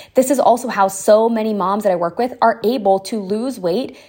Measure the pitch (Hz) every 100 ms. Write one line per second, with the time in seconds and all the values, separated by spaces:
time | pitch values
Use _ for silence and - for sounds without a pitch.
0 | - 254 254 269 - 240 240 202 196 -
1 | - 214 226 226 220 208 180 208 202 175
2 | 170 196 254 - 226 226 208 262 196 196
3 | 190 220 190 214 262 226 175 202 - -